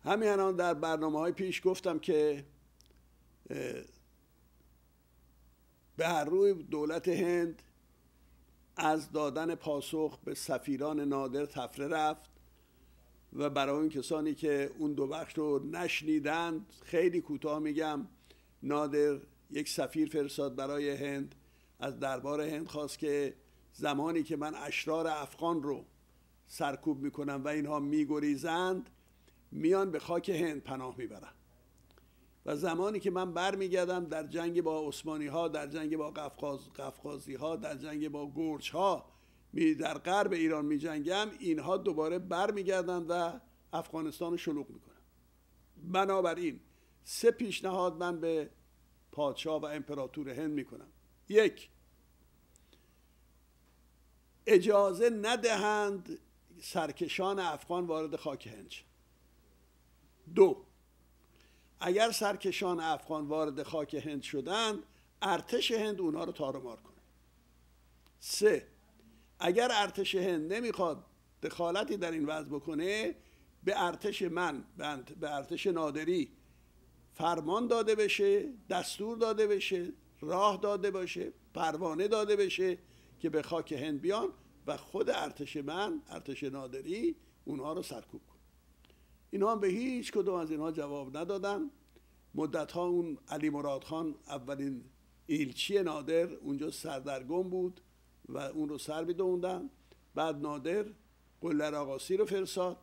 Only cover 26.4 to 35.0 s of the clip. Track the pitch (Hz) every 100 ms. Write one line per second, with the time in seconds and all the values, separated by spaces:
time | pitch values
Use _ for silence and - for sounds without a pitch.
26.4 | _ - 147 135 160 139 143 139 143 139
27.4 | 139 151 147 151 143 151 147 151 147 139
28.4 | 160 165 185 185 - - _ _ - _
29.4 | _ 143 156 190 196 156 - 175 175 165
30.4 | 165 147 - 135 127 120 113 101 92 -
31.4 | _ - _ _ - - _ _ - _
32.4 | 139 147 175 165 196 214 196 185 190 170
33.4 | 190 196 190 185 175 180 170 156 151 160
34.4 | 170 170 165 156 151 -